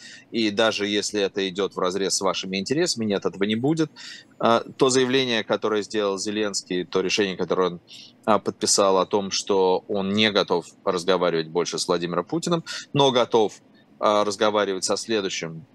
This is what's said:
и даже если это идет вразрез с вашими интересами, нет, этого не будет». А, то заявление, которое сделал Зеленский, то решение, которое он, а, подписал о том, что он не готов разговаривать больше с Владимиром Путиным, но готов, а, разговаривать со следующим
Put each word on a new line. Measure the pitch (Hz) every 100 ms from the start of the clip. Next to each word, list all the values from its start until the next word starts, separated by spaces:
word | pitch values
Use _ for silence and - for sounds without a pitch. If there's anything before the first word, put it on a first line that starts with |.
| - - -
и | 113 107
даже | 101 113 107 101
если | 104 95 104
это | 98 104 95
идет | 90 95 -
вразрез | 92 95 95 -
с |
вашими | 95 90 95 95
интересами, | 92 139 175 120 110
нет, | 95 92
этого | 92
не | 101 110
будет». | 131 160 156 - - - - -
А, | 117 117 - -
то | 135
заявление, | 127 127 135 127 113
которое | - 107 110 107
сделал | 95 107 101 95
Зеленский, | 101 104 104 95 - 90 87
то | 92
решение, | 92 - 101 90
которое | 87 90 92
он, | 87 - - - - -
а, | 101
подписал | - - 104 - 98 95
о | 87
том, | 107 98
что | - - 98 92 92 -
он | 104 95
не | 104 110
готов | 98 87 90 - - -
разговаривать | 90 85 92 87 82 80
больше | 85 82 82
с | -
Владимиром | 87 85 85
Путиным, | 87 165 175 170 - - -
но | 143 139
готов, | 123 113 117 104 - _ _ _ -
а, | 110 107
разговаривать | 104 98 107 104 101 92
со | - 98
следующим | - 110 95 - 82 80 76